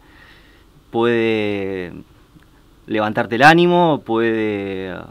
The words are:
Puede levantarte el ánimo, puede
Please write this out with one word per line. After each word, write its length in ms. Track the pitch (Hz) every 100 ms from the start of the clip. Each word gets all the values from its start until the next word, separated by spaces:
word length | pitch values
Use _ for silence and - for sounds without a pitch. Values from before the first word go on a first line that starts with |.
| - - - - - _ _ - _
Puede 1040 | 117 117 117 113 110 104 101 98 95 90 - - - _ - _ _ _ _ -
levantarte 500 | 107 107 107 113 113
el 60 |
ánimo, 600 | 143 165 175 175 170 139
puede 920 | - 113 113 113 107 101 98 95 95 90 82